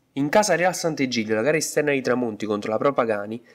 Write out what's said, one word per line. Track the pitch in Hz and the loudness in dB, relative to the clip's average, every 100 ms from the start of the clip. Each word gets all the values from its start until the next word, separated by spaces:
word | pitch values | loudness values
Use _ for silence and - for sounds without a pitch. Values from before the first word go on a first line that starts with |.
| _ | _
In | 139 147 | -4 2
casa | 214 202 165 | 2 4 2
Real | 185 180 | 2 0
Sant'Egidio, | 170 151 131 120 107 | -2 -2 -2 0 0
la | 110 | 0
gara | 127 160 | 2 0
esterna | 147 - 147 | 0 -2 0
di | 139 | 0
Tramonti | 131 123 120 104 107 | 0 0 -2 -4 -4
contro | 104 104 | -2 -2
la | 110 | 0
Pro | 139 | 0
Pagani | 135 117 104 104 117 - | 0 0 -2 -4 -10 -14